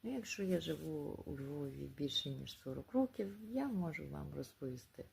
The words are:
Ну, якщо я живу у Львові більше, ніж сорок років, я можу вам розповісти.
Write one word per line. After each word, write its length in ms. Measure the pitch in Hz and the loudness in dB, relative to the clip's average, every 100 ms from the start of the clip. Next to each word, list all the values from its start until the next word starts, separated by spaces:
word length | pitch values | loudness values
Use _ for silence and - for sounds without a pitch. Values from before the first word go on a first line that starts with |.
Ну, 100 | 220 | 0
якщо 300 | 262 214 - | -2 0 0
я 180 | 196 180 | 4 4
живу 600 | 160 151 160 156 147 - - | 4 0 0 0 -2 -4 -4
у 100 | 143 | -4
Львові 480 | 135 147 143 135 139 135 | -2 -2 -2 -2 -6 0
більше, 340 | 143 - 143 | 2 2 0
ніж 300 | 135 135 - | -4 -4 -6
сорок 320 | - 131 139 | -4 -4 2
років, 460 | 254 262 - 196 202 | 4 4 4 -2 -2
я 260 | 214 247 277 | -2 0 2
можу 400 | 208 170 156 147 | 2 2 0 -4
вам 260 | 143 147 | -4 -4
розповісти. 720 | 143 135 - 135 127 - - - | -4 -6 -4 -4 -4 -8 -12 -12